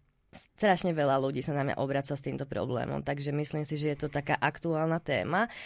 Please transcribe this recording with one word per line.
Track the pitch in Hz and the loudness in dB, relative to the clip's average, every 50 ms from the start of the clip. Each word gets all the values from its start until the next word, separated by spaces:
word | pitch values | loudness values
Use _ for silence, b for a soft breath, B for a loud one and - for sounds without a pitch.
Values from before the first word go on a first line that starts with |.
| _ _ _ _ _ _ | _ _ _ _ _ _
strašne | - - - - _ - 214 202 180 - - 180 | -18 -18 -18 -16 _ 2 4 4 4 4 4 0
veľa | 160 151 143 135 135 135 | 2 4 4 4 4 4
ľudí | 135 135 - 127 | 2 2 0 -2
sa | 127 156 | -2 0
na | 143 143 135 | 0 0 0
mňa | 135 - | 0 0
obraca | - 139 135 139 139 139 - | 0 0 0 0 -2 0 -2
s | 143 139 - | -6 -4 -4
týmto | 139 135 139 139 | -6 -4 -4 -6
problémom, | 139 - - 101 131 127 117 127 - 139 139 | -4 -2 -2 -2 0 0 -2 0 -2 -2 -4
takže | 143 139 143 143 139 147 | -2 -2 -4 -2 -2 -2
myslím | 143 147 151 - - 151 147 | -2 -2 -2 -2 -2 -4 -2
si, | - 156 | -2 -4
že | 147 151 151 | -2 0 -2
je | 143 | -2
to | 143 151 147 | -2 -4 -2
taká | - 147 143 - 151 | -2 -2 0 0 0
aktuálna | - 139 147 - - - 165 160 156 160 165 165 | 2 2 0 -2 -2 -2 0 0 2 2 2 0
téma | 170 - - 135 95 - 127 165 196 233 233 B B B | 0 0 0 0 0 0 0 0 0 0 -2 B B B